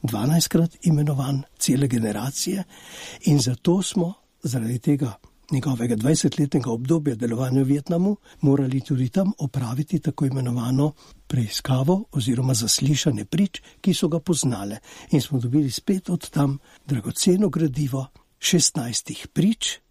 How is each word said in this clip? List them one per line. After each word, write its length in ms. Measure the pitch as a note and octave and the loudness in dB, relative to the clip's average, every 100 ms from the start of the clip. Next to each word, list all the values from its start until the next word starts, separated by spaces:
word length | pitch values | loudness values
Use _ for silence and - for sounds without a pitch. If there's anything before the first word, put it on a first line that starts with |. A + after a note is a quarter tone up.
dvanajstkrat 720 | B2 A2 A#2+ E3 - E3 E3 - F3+ | -4 -2 2 2 4 2 2 0 2
imenovan, 520 | D3+ D3 C#3 C3+ C#3 C#3 _ | 2 2 0 -2 -4 -6 _
cele 280 | - C3 C#3 | 0 2 2
generacije, 760 | A#2+ A2 G#2 B2 - - G3 F#3 - - - - - - | 0 -2 -2 -6 -6 -4 -4 -6 -14 -20 -18 -18 -4 2
in 80 | D3 | 2
zato 420 | A#2+ B2 - F#3 | 2 0 2 2
smo 320 | F#3 - E3+ G3+ _ _ | 0 -2 -2 -4 _ _
zaradi 360 | - B2 A2+ B2 | -6 -4 -4 -2
tega 340 | - C#3+ A#2 G2+ _ _ _ | 0 0 0 -6 _ _ _
njegovega 440 | C#3 B2 B2 A#2 A2+ | -2 -2 -2 -2 0
dvajsetletnega 760 | A#2+ D#3 D3+ - C#3+ D3 A#2+ | 2 2 2 0 0 0 -2
obdobja 440 | A#2 B2+ E3 D3 A2+ | -4 0 0 0 -2
delovanja 480 | A#2+ A#2 C3 C3 | -4 -2 0 0
v 40 | C3 | 2
Vietnamu 500 | C#3+ - E3+ F#3+ G#3 _ - | 0 0 0 0 -2 _ 0
morali 400 | C#3+ C#3 C3 C3 | 2 4 2 -2
tudi 280 | - C3 B2+ | -2 -2 0
tam 220 | F#3+ F#3+ - | 0 0 -2
opraviti 600 | C#3+ C#3 A#2+ B2+ D3+ E3 | -4 -4 -4 -4 -2 -2
tako 260 | E3 - C#3 | -2 -2 -2
imenovano 640 | C3 B2 A#2+ A#2 C3 D3 - - - _ | 0 -2 -2 0 2 0 -2 -20 -20 _
preiskavo 760 | C3 A2 - - C3 C3+ F#3+ A3+ | -2 -2 -4 -2 0 2 0 0
oziroma 420 | C#3+ A2+ B2 C3 | -4 0 0 2
zaslišanje 720 | A#2+ A2 - C#3 C#3+ D#3+ A2+ - | 0 0 0 2 2 2 0 -2
prič, 360 | E3 G3 - - _ | 0 0 -2 -20 _
ki 120 | - | 0
so 140 | F3 F3 | 2 0
ga 120 | E3 | -2
poznale. 600 | - D#3+ C#3 G2 G2+ G#2+ - - - | 0 0 0 -2 -6 -10 -16 -20 0
In 100 | D3+ | 0
smo 180 | - C3+ | 2 -2
dobili 320 | A#2+ C#3+ C#3 | 0 0 0
spet 380 | - - F#3+ - | -2 -2 -2 -2
od 200 | F3 - | -6 -4
tam 280 | D#3 C#3+ C#3 _ - - | 0 0 -2 _ -20 -6
dragoceno 640 | C3+ G#2 - - F#3 G#3 | -4 -4 0 2 4 2
gradivo 580 | D3 D#3+ B2+ C#3+ C3+ C3+ _ _ _ | 2 -2 -2 -4 -4 -8 _ _ _
šestnajstih 880 | - F3 - - A#2+ A#2 - - - | 0 2 2 -2 -4 -6 -8 -12 -6
prič 460 | - F#3 A3+ - - _ | 0 0 0 -4 -8 _